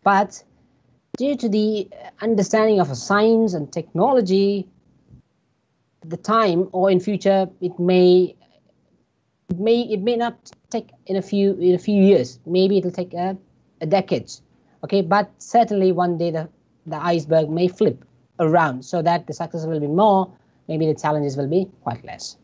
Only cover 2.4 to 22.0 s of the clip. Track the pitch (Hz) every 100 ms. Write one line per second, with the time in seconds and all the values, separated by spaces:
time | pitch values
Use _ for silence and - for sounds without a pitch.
2.4 | 190 190 220 208 156 123 - 202 220 226
3.4 | 220 175 143 175 160 170 233 262 190 190
4.4 | 196 202 - _ _ _ _ - _ _
5.4 | _ _ _ _ _ _ 165 175 - 226
6.4 | 214 170 190 185 196 180 185 196 196 196
7.4 | 185 - 175 - 175 185 180 180 180 -
8.4 | _ _ _ _ _ _ _ _ _ _
9.4 | - 175 214 233 240 208 208 233 233 240
10.4 | - - _ 226 226 _ - 190 185 202
11.4 | 196 190 180 180 - 202 190 185 123 -
12.4 | - 180 190 202 175 180 180 170 185 190
13.4 | _ _ _ _ 156 185 190 143 - -
14.4 | _ _ _ _ - 202 165 202 202 _
15.4 | - 240 233 202 190 180 175 165 170 160
16.4 | 160 _ _ _ 156 156 170 170 147 160
17.4 | 151 165 180 180 202 120 _ _ _ -
18.4 | 160 170 156 127 131 175 160 170 165 147
19.4 | 165 170 156 160 147 165 214 190 185 -
20.4 | _ _ - 160 160 151 156 151 143 139
21.4 | 139 175 190 _ - -